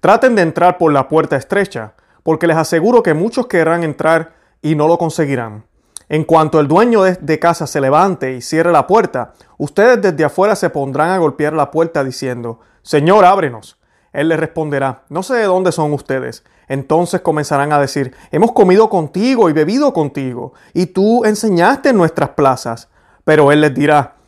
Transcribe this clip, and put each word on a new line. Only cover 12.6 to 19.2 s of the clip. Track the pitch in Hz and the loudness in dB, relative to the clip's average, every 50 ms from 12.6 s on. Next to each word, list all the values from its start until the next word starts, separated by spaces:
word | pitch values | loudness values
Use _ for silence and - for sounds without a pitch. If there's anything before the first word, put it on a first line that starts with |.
| _ _ _ _ _ | _ _ _ _ _
"Señor, | - - 147 143 165 190 214 196 | -2 -2 0 2 4 4 6 6
ábrenos." | 180 196 202 165 139 120 110 101 - _ _ _ _ _ _ _ _ _ | 4 4 2 0 -6 -8 -10 -20 -20 _ _ _ _ _ _ _ _ _
Él | - 147 165 | -4 -2 -2
les | 165 151 | -2 -2
responderá: | 165 156 - 165 156 151 143 139 135 135 127 - _ _ | -4 -6 -6 -8 -6 -4 -4 -4 -4 -4 -6 -8 _ _
"No | 139 165 190 | -10 -10 -6
sé | - 262 | -4 -4
de | 240 220 | -2 0
dónde | 196 180 185 185 180 | 0 0 0 0 -2
son | 160 - 156 151 147 | -2 -2 -2 -2 -2
ustedes." | 135 - - 135 131 127 123 120 - _ _ _ _ _ | -4 -4 -6 -6 -6 -6 -8 -12 -16 _ _ _ _ _
Entonces | _ 135 139 131 - 156 165 175 170 - 175 | _ -8 -8 -4 -2 0 0 0 -2 -4 -4
comenzarán | - 175 151 151 147 - 151 143 139 151 151 | -2 -2 -2 -2 -2 -2 -2 -2 -2 0 0
a | 147 | 0
decir: | 143 135 - 147 139 123 - _ - _ - | 0 0 -2 -6 -6 -6 -8 _ -18 _ -2
"Hemos | 156 202 233 | 0 0 0
comido | - - 208 180 180 202 226 220 | 4 2 4 4 6 4 4 2
contigo | 214 185 160 139 - 180 | 2 -2 -4 -4 -4 -4